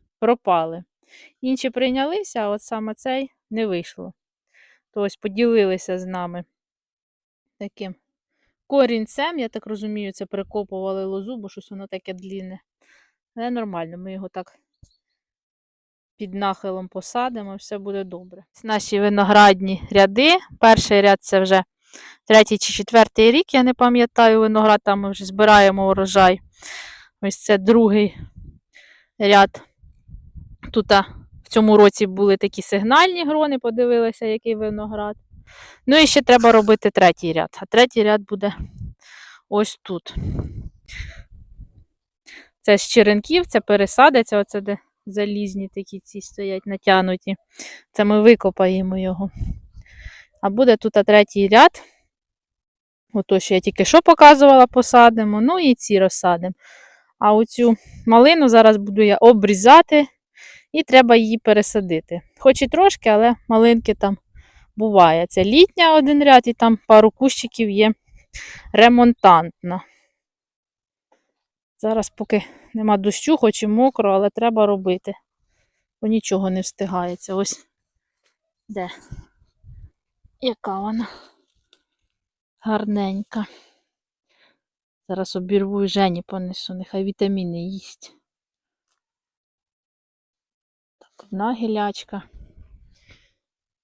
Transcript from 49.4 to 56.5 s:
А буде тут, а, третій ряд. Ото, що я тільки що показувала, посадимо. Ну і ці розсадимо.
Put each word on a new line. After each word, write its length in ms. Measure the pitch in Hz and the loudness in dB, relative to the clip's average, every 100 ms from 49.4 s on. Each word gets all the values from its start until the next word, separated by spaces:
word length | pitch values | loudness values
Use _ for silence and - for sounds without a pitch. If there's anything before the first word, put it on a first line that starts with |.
| - - - - - - - - _ _ | -12 -12 -18 -20 -20 -20 -20 -20 _ _
А 80 | 202 | -6
буде 280 | 202 254 214 | 0 2 2
тут, 200 | 220 214 | 0 -2
а, 60 | |
третій 440 | 202 208 208 202 196 | 2 2 2 -2 2
ряд. 360 | 214 330 - - _ _ _ _ _ _ _ _ _ _ _ _ | 6 6 4 -10 _ _ _ _ _ _ _ _ _ _ _ _
Ото, 260 | 214 - 190 | -8 -2 -2
що 140 | - | 0
я 60 | 190 | -4
тільки 260 | - - 190 | -2 -4 2
що 160 | 320 | 4
показувала, 680 | - 330 294 294 285 269 247 | 4 8 8 8 6 6 6
посадимо. 720 | 254 240 247 233 226 214 208 | 2 2 6 6 4 -2 -2
Ну 180 | 240 359 | -2 0
і 160 | 311 247 | 0 0
ці 240 | - 202 | 0 0
розсадимо. 540 | 190 - 180 170 180 | 0 0 -2 -2 -4